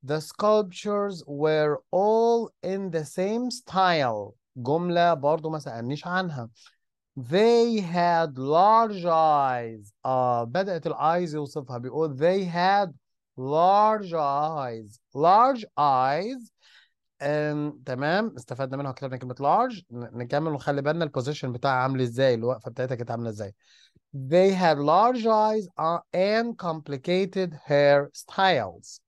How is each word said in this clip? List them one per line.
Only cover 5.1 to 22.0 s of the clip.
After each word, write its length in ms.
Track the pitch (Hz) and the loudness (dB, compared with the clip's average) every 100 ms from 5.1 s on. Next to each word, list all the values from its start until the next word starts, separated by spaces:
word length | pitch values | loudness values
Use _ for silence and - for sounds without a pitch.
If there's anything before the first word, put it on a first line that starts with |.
برضو 360 | 160 139 156 156 | 2 0 0 -2
ما 80 | 156 | -8
سألنيش 480 | 151 113 120 147 175 | -10 -10 -8 -8 -6
عنها. 420 | 180 185 143 117 _ - _ _ _ _ - | -4 -4 -8 -12 _ -20 _ _ _ _ -14
"They 600 | 120 175 226 233 233 226 | -2 2 4 4 4 0
had 580 | 180 175 175 170 165 131 | -2 0 2 2 0 -4
large 680 | 135 156 196 226 226 202 | 0 4 6 6 4 -2
eyes." 880 | 175 160 160 147 135 123 117 113 104 _ | 0 2 4 4 2 -2 -6 -12 -18 _
آه، 400 | 131 131 127 120 | -2 0 2 0
بدأت 420 | 117 143 196 170 160 | -2 -2 -2 -4 -4
ال 80 | |
eyes 400 | 123 147 175 175 | 0 0 0 -2
يوصفها، 440 | 151 139 156 131 123 | -6 -8 -8 -8 -10
بيقول: 380 | 123 131 160 131 | -8 -4 -4 0
"They 260 | 160 190 185 | 0 2 -2
had 380 | 170 185 - 190 - _ _ _ - | 0 2 2 0 -6 _ _ _ -10
large 720 | 131 151 180 202 214 214 190 | -2 2 4 6 4 2 -2
eyes." 840 | 165 143 139 151 160 131 113 110 107 _ 131 | -2 0 0 -2 -4 -6 -8 -14 -20 _ 0
Large 480 | 160 202 247 262 208 - | 6 6 6 2 -6 -2
eyes. 720 | 147 131 131 147 202 262 226 _ _ - _ _ _ _ | 2 2 2 0 -4 -10 -16 _ _ -20 _ _ _ _
أم، 600 | 143 151 151 147 147 120 131 | -2 -2 -2 -2 -6 -8 -10
تمام، 480 | 127 143 180 220 127 | -4 -2 -2 -2 -8
استفدنا 400 | - 123 135 135 | -14 -8 -6 -6
منها 140 | 143 | -8
وكتبنا 260 | 131 139 131 | -8 -10 -10
كلمة 180 | 127 | -10
large. 500 | 120 143 185 254 214 _ | -4 0 2 0 -6 _
ن-، 280 | 120 120 117 | -14 -12 -10
نكمل 340 | 120 147 160 | -4 -2 -2
ونخلي 300 | 143 139 143 | -4 -2 -2
بالنا 220 | 139 165 | -2 -2
البوزيشن 480 | 160 - 123 151 131 | -2 -4 -6 -6 -6
بتاعها 300 | 123 139 131 | -4 0 0
عامل 180 | 131 131 | 0 0